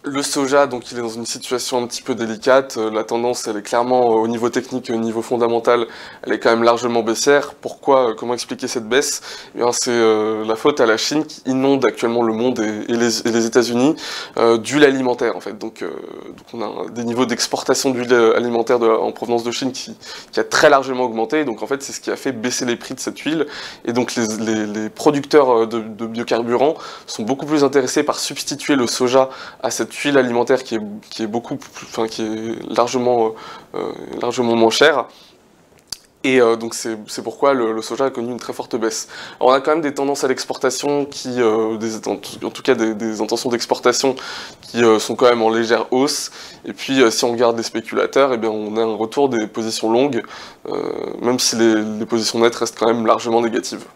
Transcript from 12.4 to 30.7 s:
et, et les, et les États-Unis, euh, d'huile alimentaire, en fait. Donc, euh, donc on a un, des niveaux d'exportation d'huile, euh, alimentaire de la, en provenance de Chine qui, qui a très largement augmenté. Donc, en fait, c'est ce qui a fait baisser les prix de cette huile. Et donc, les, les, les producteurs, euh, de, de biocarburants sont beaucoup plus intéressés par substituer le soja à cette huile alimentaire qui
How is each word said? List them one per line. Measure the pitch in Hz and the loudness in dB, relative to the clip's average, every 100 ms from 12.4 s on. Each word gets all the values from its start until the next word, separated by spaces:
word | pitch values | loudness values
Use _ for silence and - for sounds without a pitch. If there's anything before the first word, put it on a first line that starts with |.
| 127 113 | 0 0
et, | 107 107 - | -4 -4 -2
et | 117 | 0
les, | 120 113 120 | 0 0 0
et | |
les | 113 | 0
États-Unis, | 113 123 117 120 135 160 - - - - | 2 2 2 2 2 0 -8 -12 -8 2
euh, | 117 113 | 4 4
d'huile | 110 143 | 0 4
alimentaire, | 143 135 127 120 117 95 | 4 4 -2 0 -2 -4
en | |
fait. | 101 104 | -10 -10
Donc, | 110 - | -12 -10
euh, | 87 | -10
donc | 69 - - - - - | -10 -14 -16 -16 -20 -14
on | 120 | -8
a | |
un, | 107 - - | -8 -6 -8
des | 117 | -6
niveaux | 117 120 123 | -4 0 0
d'exportation | 117 - 135 - 131 139 | 0 -4 -4 0 0 0
d'huile, | 123 120 | -2 2
euh, | 120 113 | 4 6
alimentaire | 113 120 117 113 123 | 4 0 -2 2 2
de | 113 | 4
la, | 110 | 2
en | 110 | 0
provenance | - 113 117 | -6 -4 -2
de | 117 | -2
Chine | 117 131 | -4 -4
qui, | - - 110 - - - | -6 -14 -16 -16 -18 -6
qui | - | -4
a | |
très | - - 151 | 0 2 4
largement | 139 131 127 | 4 2 -2
augmenté. | 123 113 110 156 | -2 -2 0 0
Donc, | 143 107 | -2 -4
en | 107 | -4
fait, | 139 | -6
c'est | - | -6
ce | - | -10
qui | - | -6
a | |
fait | - 139 | -4 -4
baisser | 117 123 - | -4 -4 -2
les | 123 | -2
prix | 117 - | -4 -6
de | 131 | -8
cette | - - | -8 -6
huile. | 143 160 143 - - - | -4 -2 -4 -6 -14 -10
Et | - | -4
donc, | 120 117 | -2 -2
les, | 123 110 107 | -2 -2 -2
les, | 110 110 | -2 -2
les | 107 107 107 | -2 -6 -8
producteurs, | - 156 143 139 151 131 | 0 2 2 4 4 6
euh, | 117 113 | 4 2
de, | 117 | -2
de | 110 104 113 | -8 -8 -8
biocarburants | 113 123 117 120 120 139 160 - - | -6 -2 -2 0 2 2 0 -12 -18
sont | - - | -14 -8
beaucoup | 110 139 | -4 -4
plus | 147 151 | 0 2
intéressés | 139 135 127 156 | 4 4 2 0
par | 143 - | 0 -2
substituer | - 143 - 147 - | -6 -8 -8 -8 0
le | 143 117 | 2 2
soja | - 127 131 135 - - - | 0 4 4 4 -2 -18 -8
à | 117 | -6
cette | - 113 | -4 -6
huile | - 143 143 | -4 2 2
alimentaire | 127 120 117 131 | 4 2 2 0
qui | - | 0